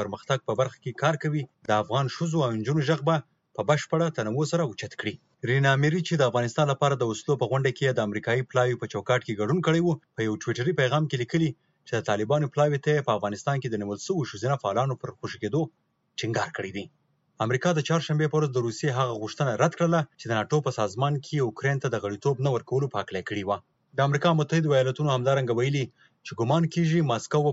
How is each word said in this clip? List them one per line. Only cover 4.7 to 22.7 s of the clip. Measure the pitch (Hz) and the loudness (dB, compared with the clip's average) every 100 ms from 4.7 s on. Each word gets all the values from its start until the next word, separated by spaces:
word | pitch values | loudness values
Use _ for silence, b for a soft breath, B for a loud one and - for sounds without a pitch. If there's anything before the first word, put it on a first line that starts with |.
| 98 104 - | -6 -12 -8
کړي." | 107 - _ _ 113 | -8 -8 _ _ 0
رینا | 131 139 135 | 2 4 4
میري | 147 180 165 | 4 2 0
چې | 160 | 2
د | 127 | 4
افغانستان | 120 120 - 143 | 2 0 2 0
لپاره | 135 143 135 | 2 2 2
د | 117 | 0
اوسلو | 107 - 135 | -2 -2 0
په | 113 | 0
غونډه | 131 135 123 | 0 0 0
کې | 135 117 | 0 2
د | 107 | 0
امریکایي | 104 117 127 127 | -2 -2 -2 0
پلاوي | 127 123 120 | 0 0 0
په | 110 | -4
چوکاټ | 104 98 123 | -4 0 0
کې | - 104 | -2 -2
ګډون | 107 180 160 | 0 0 2
کړی | 165 | 2
و، | 175 151 _ | 2 0 _
په | - 110 | -4 -2
یو | 107 | -2
ټویټري | - 120 139 160 | -4 -2 -2 0
پیغام | 131 147 151 | 2 2 0
کې | 131 | -2
لیکلي | 120 165 160 - _ _ - | -2 0 0 -2 _ _ -6
چې | |
د | 113 107 | -4 0
طالبانو | 104 107 147 143 | 0 2 0 0
پلاوي | 147 147 143 151 | 2 2 2 0
ته | 151 123 | 0 2
په | 107 | 0
افغانستان | 104 - - 139 | -2 -4 -4 -4
کې | 123 | -2
د | 110 | -4
نیول | 101 101 - | -4 -6 -4
شوو | 190 113 | -4 -4
ښځینه | - 120 139 | -4 -2 -2
فعالانو | 101 104 135 127 | 0 0 0 -2
پر | - - | -8 -10
خوشي | 101 - | -12 -8
کېدو | 104 143 160 _ _ _ _ - | -4 -2 -2 _ _ _ _ -8
ټینګار | 113 110 107 - | -4 -4 -4 -6
کړی | 95 95 | -8 -8
دی. | - _ _ _ _ - | -12 _ _ _ _ -4
امریکا | 110 123 175 | -2 0 0
د | 160 139 | 0 0
چهارشنبې | 160 147 151 151 | 0 0 0 2
په | 156 | 2
ورځ | 151 | 0
د | 127 117 | 0 -2
روسیې | 104 151 127 | -2 -2 0
هغه | 127 110 | -2 -2
غوښتنه | 107 - 139 110 | -6 -2 -2 2
رد | 160 - | 2 4
کړله | 170 170 143 - | 2 2 0 -6
چې | 113 | -2
د | 113 | -2
ناټو | 101 151 139 | 2 0 0
په | 123 | -2
سازمان | 104 104 139 147 | -2 0 0 0
کې | - 151 120 | -2 -2 -2
اوکراین | - 139 139 | 0 0 0
ته | 135 | 0
د | 110 | -2
غړیتوب | 101 101 143 127 | -2 -2 -2 0
نه | 139 | 0
ورکولو | 120 - | 0 0